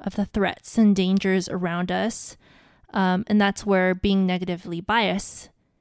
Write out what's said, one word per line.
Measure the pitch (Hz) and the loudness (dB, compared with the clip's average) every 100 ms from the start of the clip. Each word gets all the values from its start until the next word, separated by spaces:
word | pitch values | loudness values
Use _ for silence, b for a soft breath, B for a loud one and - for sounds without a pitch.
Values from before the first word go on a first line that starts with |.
of | - | -8
the | - 202 | -4 -4
threats | 214 196 - - - | -2 -2 -2 -4 4
and | 214 | 4
dangers | 196 185 190 190 190 185 | 4 2 2 2 0 0
around | 185 175 175 180 | -4 -4 -2 -2
us. | 185 202 - - - b b b b _ | -2 -2 -4 -8 -12 b b b b _
Um, | - 185 185 - | -2 0 0 2
and | 208 | 2
that's | 202 196 208 | 2 0 0
where | 190 185 | 2 2
being | 185 202 190 190 | 2 2 2 2
negatively | 180 185 175 180 170 | 0 -4 -6 -8 -8
biased | 190 226 202 185 - - - _ _ _ | -2 0 0 -2 -4 -8 -14 _ _ _